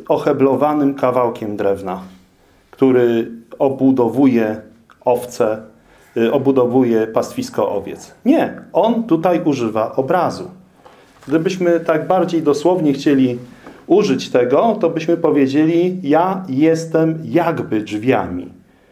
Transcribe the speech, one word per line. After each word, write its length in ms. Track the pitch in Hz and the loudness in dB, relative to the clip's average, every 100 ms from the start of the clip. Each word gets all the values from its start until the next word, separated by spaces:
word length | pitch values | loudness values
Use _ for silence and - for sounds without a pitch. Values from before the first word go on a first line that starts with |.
| - | -4
oheblowanym 880 | 151 - 135 135 123 147 151 139 139 | -2 0 0 2 2 0 2 0 0
kawałkiem 600 | 127 123 120 113 107 104 | 0 2 0 -2 -8 -2
drewna, 440 | 101 95 95 95 - - _ _ _ _ _ | -2 -2 -4 -10 -12 -20 _ _ _ _ _
który 600 | - 135 123 120 117 117 - - - | 0 4 4 4 2 -2 -8 -18 -2
obudowuje 1000 | 143 135 135 127 117 117 135 117 107 110 - - _ _ - | -2 2 2 2 2 2 2 4 0 -2 -10 -20 _ _ -2
owce, 560 | 120 120 - 113 110 - - _ _ _ 123 | -2 -2 -2 -2 -2 -8 -20 _ _ _ -2
y, 140 | 117 | 0
obudowuje 760 | 147 131 135 117 127 123 113 110 | 2 2 2 2 2 2 2 0
pastwisko 640 | 120 117 - 113 - 104 | -2 -4 -6 -6 -4 -2
owiec. 420 | 101 78 71 - - 226 | -4 -8 -12 -16 -6 0
Nie, 360 | 302 - - - | 0 0 -6 -6
On 300 | 165 214 226 | 0 0 0
tutaj 380 | - 160 180 170 | 0 0 0 0
używa 520 | 160 131 113 107 113 - | 0 -2 -2 -2 -2 -2
obrazu. 560 | 135 180 147 92 90 - - _ - - _ _ - | -2 -2 -2 -4 -12 -16 -20 _ -20 -20 _ _ -4
Gdybyśmy 520 | 156 175 185 175 170 | -2 -2 -2 0 0
tak 280 | 165 160 151 | 0 -2 0
bardziej 360 | 185 170 165 | 0 0 0
dosłownie 500 | 147 143 170 185 156 | 0 0 2 2 0
chcieli 460 | 139 156 139 127 123 - - - - - | 0 2 2 2 -2 -10 -20 -20 -20 0
użyć 420 | 175 190 - - | 2 2 0 0
tego, 480 | 127 120 143 226 208 | 0 2 2 2 0
to 100 | 170 | -2
byśmy 280 | 165 160 170 | -2 -2 0
powiedzieli: 840 | 165 143 135 143 160 170 180 185 | 2 2 2 2 2 2 0 -2
"Ja 400 | 143 151 180 190 190 | 0 2 2 -2 -4
jestem 680 | 131 156 160 160 160 160 160 | 0 2 2 0 0 0 -2
jakby 580 | 156 143 170 139 117 110 | -2 0 0 -2 -2 -4
drzwiami". 680 | 104 104 120 117 92 90 - - _ _ _ | -4 -4 0 0 -2 -8 -10 -18 _ _ _